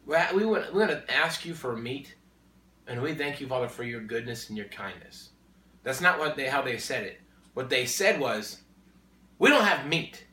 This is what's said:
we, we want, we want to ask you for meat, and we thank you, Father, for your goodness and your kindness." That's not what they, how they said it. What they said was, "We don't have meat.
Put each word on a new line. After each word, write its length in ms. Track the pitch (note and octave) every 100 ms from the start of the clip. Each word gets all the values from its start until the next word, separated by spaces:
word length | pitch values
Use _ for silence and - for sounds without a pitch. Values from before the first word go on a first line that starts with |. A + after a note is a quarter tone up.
| C#3
we, 100 | D#3+ E3
we 140 | F#3+ A3
want, 260 | G#3 -
we 80 | F#3
want 120 | G#3+
to 220 | D3+ -
ask 300 | C3+ E3 D#3+
you 80 | E3+
for 240 | D#3+ B2+ A2+
meat, 400 | A#2 C#3 - - _ _ _ _ _ _ -
and 160 | B2
we 100 | D3
thank 260 | D#3 D3 C#3
you, 80 | C3
Father, 220 | B2+ A#2
for 160 | -
your 160 | A#2+ A#2
goodness 480 | G#2+ A#2 A#2 A2+ -
and 80 | G#2+
your 120 | G#2
kindness." 640 | - G2 F2+ - - - _ _ _ _ _
That's 180 | B2+ C3
not 180 | F3 E3+
what 180 | D3+ C#3
they, 120 | C3
how 140 | C#3
they 160 | C3 A2+
said 260 | - B2+
it. 160 | G2+ - - _ -
What 160 | - B2+
they 160 | B2+
said 340 | B2 - G3 G3
was, 440 | B2+ G#2+ G#2+ - _ _ _ _ _ _ _ _
"We 120 | A#3
don't 160 | C#4+ G#3
have 200 | E3 C#3
meat. 380 | E3 - - -